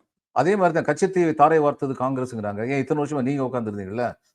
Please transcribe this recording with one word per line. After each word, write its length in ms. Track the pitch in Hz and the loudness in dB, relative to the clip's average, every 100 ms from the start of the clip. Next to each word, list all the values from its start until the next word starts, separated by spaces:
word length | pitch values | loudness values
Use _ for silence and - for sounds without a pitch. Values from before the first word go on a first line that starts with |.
| _ _ _ | _ _ _
அதே 260 | - 147 202 | 0 2 2
மாதிரி 260 | 180 160 | 2 2
தான் 120 | - | 0
கச்சத்தீவை 400 | 147 190 185 170 | 0 0 2 2
தாரை 260 | 151 147 160 | 4 6 6
வார்த்தது 320 | 147 131 139 | 2 0 -4
காங்கிரஸுங்கிறாங்க. 760 | 131 127 131 127 117 104 101 120 | -2 -2 -2 -4 -6 -6 -4 -2
ஏன் 100 | 139 | -2
இத்தனை 260 | 127 151 | 0 -2
வருஷமா 180 | 143 147 | -2 -2
நீங்க 200 | 123 143 | -2 -2
உட்காந்துருந்தீங்கல்ல, 720 | 127 123 110 101 95 110 117 - _ | -2 -4 -4 -6 -6 -4 -4 -6 _